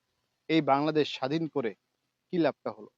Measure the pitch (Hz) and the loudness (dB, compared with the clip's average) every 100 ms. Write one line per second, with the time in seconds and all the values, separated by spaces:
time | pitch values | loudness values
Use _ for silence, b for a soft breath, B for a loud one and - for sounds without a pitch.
0 | _ _ _ _ - 160 143 139 151 151 | _ _ _ _ 0 2 4 2 2 0
1 | 135 - 131 160 160 143 117 95 _ _ | 0 -2 -4 -4 -4 -4 -4 -6 _ _
2 | _ _ _ 180 151 - 120 104 104 | _ _ _ 0 0 -2 -8 -10 -16